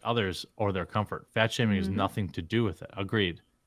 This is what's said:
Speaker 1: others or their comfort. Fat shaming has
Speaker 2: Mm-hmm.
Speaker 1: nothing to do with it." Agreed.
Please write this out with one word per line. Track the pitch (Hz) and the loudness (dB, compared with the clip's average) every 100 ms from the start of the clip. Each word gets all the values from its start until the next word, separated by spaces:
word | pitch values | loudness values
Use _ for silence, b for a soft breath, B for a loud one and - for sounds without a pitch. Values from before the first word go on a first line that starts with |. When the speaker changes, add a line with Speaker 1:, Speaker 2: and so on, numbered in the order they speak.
Speaker 1:
others | 113 120 95 82 - - | -2 0 0 -2 -10 -2
or | 104 | 0
their | 92 85 | 0 -2
comfort. | 107 101 90 - | -2 -2 -6 -4
Fat | 113 113 | 0 0
shaming | - 113 98 | 2 2 2
has | 95 | 0
Speaker 2:
Mm-hmm. | 98 | 0
Speaker 1:
nothing | 98 - 95 | 0 0 -4
to | - | -6
do | 82 113 | 0 2
with | 110 - | 0 -2
it." | - | -10
Agreed. | 98 98 113 92 80 _ _ | -6 0 2 2 0 _ _